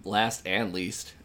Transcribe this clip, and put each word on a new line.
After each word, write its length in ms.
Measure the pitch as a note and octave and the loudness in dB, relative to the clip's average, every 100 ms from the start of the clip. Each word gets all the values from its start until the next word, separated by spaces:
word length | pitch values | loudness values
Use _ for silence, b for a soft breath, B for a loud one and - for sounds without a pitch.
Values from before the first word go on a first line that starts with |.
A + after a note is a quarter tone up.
last 420 | - G#2 A2+ - - | 0 2 2 0 -2
and 260 | G2 G#2+ | 0 0
least 400 | F#2 F#2 - - - | -2 -4 -6 -12 -6